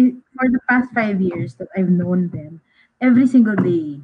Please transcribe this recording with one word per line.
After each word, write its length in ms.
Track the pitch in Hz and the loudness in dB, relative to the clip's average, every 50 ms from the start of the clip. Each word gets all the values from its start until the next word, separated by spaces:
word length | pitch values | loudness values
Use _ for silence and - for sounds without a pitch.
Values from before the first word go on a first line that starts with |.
| 254 247 - 254 _ _ _ | 2 2 0 -4 _ _ _
for 80 | 262 262 262 | -4 -2 -2
the 120 | 240 247 - - | -2 -2 -2 -2
past 240 | 247 254 247 - | 0 0 0 -2
five 280 | - 240 220 208 196 185 | -4 -4 -2 -2 -2 -2
years 360 | 190 180 170 170 170 - - | -2 -2 -4 -6 -8 -10 -10
that 160 | - 185 - | -14 -16 -10
I've 160 | - 196 185 175 | -4 -2 0 0
known 400 | 185 175 175 175 180 180 180 170 | 2 0 0 -2 -2 -2 -2 -4
them, 280 | 156 156 151 151 165 160 _ _ _ _ _ _ _ - | -6 -10 -14 -14 -18 -20 _ _ _ _ _ _ _ -2
every 240 | 247 254 240 247 277 | 2 2 4 4 4
single 320 | 254 - 254 226 214 208 | 4 4 4 4 4 2
day 440 | 190 180 180 175 170 156 151 143 143 | 0 0 0 0 -2 -2 -6 -10 -12